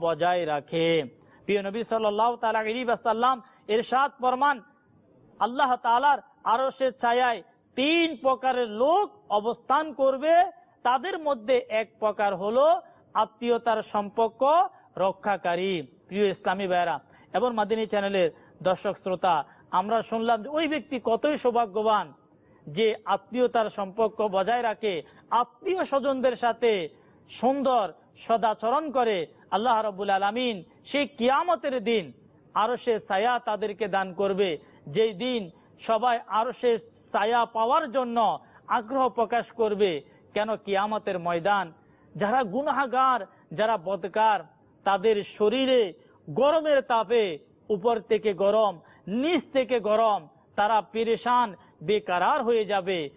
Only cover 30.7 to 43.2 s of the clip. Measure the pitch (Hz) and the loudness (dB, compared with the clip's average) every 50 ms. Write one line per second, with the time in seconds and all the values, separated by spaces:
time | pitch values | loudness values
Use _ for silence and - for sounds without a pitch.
30.7 | _ _ - - - 285 285 214 - - 226 247 262 285 370 349 339 - - 294 | _ _ -12 -4 -2 -2 -2 -2 -4 -2 0 2 2 2 2 0 -2 -2 -2 -4
31.7 | 262 254 196 226 233 214 170 135 117 - - - _ _ _ _ - 180 208 226 | -4 -4 -2 0 -2 -2 -2 -4 -12 -20 -20 -20 _ _ _ _ -2 -2 0 0
32.7 | 247 - - 247 226 208 - - 208 190 208 247 247 240 - 233 214 202 202 208 | -2 -4 -2 -2 -2 -2 -2 -2 -2 0 0 0 0 -2 -2 -4 -6 -4 -4 -6
33.7 | 208 190 220 202 175 196 190 190 180 175 196 196 196 185 202 180 156 143 - - | -6 -6 -6 -2 -2 -2 -4 -4 -4 -2 -2 0 0 0 0 -2 -2 -6 -8 -14
34.7 | - - - 147 143 185 220 226 214 175 233 254 254 233 196 165 - _ _ _ | -20 -20 -16 -6 -2 0 0 0 0 -4 -4 -4 -4 -4 -4 -8 -14 _ _ _
35.7 | _ - - - 226 214 226 247 233 - - - 196 214 226 254 233 - - 247 | _ -10 -4 -2 -2 0 2 0 0 0 -2 -4 -2 -2 -2 -2 -4 -2 0 0
36.7 | 233 208 - - - _ _ _ - 220 202 220 240 240 233 220 - 226 226 233 | 0 0 -2 -8 -20 _ _ _ -4 -2 0 0 2 0 0 0 -2 -2 0 2
37.7 | 277 330 320 269 208 269 254 240 233 233 220 196 160 143 - - - - _ - | 2 2 0 0 -2 -2 -2 -2 0 0 2 2 0 -2 -6 -14 -20 -14 _ -2
38.7 | 214 226 220 220 262 269 254 240 - 240 226 214 240 233 214 - - - 226 214 | -2 -2 -2 -2 -2 0 0 0 0 0 -2 0 0 -2 -4 -4 -4 -2 -2 0
39.7 | 208 190 208 190 165 143 135 - - - _ - - 208 214 220 220 - - 202 | 0 2 2 2 0 -2 -6 -12 -20 -20 _ -8 -4 -4 -2 -2 -4 -6 -4 -2
40.7 | 196 190 202 214 214 208 - 208 196 185 170 170 175 170 160 196 202 202 185 165 | -2 0 0 0 -2 -4 -4 -4 -4 -4 -2 -2 -2 0 0 2 0 0 0 -4
41.7 | 156 - _ _ _ _ _ - - 151 202 202 233 262 254 196 175 254 285 311 | -8 -18 _ _ _ _ _ -16 -8 -4 -2 0 0 0 0 0 -2 -4 -2 -2
42.7 | 262 254 277 254 214 254 262 262 254 233 | -2 -2 -2 -2 0 2 2 2 2 0